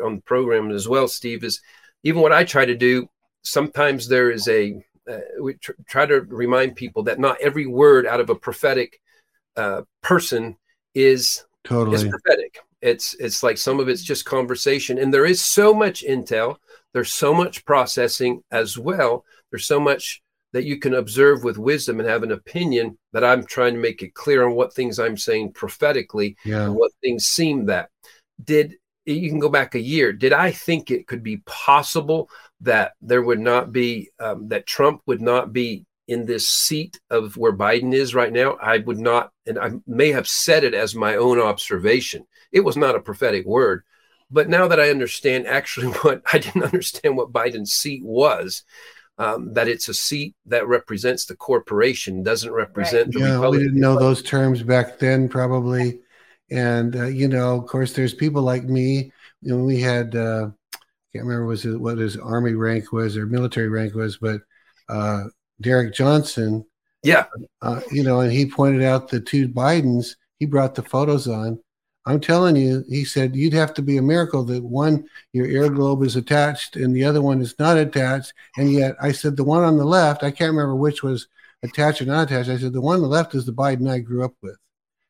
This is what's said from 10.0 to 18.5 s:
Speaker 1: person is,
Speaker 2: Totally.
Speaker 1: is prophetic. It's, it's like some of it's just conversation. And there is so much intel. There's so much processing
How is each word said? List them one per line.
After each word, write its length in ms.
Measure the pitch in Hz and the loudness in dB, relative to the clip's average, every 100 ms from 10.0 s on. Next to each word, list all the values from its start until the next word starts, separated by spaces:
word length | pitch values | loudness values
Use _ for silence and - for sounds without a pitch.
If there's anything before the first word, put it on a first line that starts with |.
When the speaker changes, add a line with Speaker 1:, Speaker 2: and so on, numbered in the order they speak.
Speaker 1:
person 560 | - 139 - 117 113 - _ _ _ | 0 0 2 -4 -4 -10 _ _ _
is, 500 | 135 135 131 123 - - _ | 4 4 6 2 -4 -8 _
Speaker 2:
Totally. 320 | - 120 113 110 | -4 0 2 0
Speaker 1:
is 80 | |
prophetic. 560 | 104 98 - - 80 - _ _ | 0 -2 2 2 0 -12 _ _
It's, 340 | 123 120 - | -2 -2 -4
it's 280 | - 123 - | -8 -8 -2
like 160 | 127 107 | 0 0
some 220 | - 139 | 0 0
of 80 | 131 | 0
it's 140 | 123 | -2
just 220 | - 147 | -4 -8
conversation. 720 | - 135 123 123 139 139 - 127 | -4 -2 -2 -2 0 0 -2 -2
And 140 | 135 | 2
there 140 | 135 156 | 4 4
is 140 | 180 | 2
so 300 | - - 208 | 2 4 6
much 300 | 214 208 175 | 6 2 -2
intel. 520 | 143 131 120 113 117 151 _ - _ | -4 -4 -2 -2 -2 -6 _ -20 _
There's 200 | 123 117 | -4 -4
so 220 | - 127 | 0 2
much 300 | 165 180 - | 2 2 -4
processing 800 | - 143 123 - 120 - 123 120 - | 0 2 2 0 -2 0 -2 -4 -4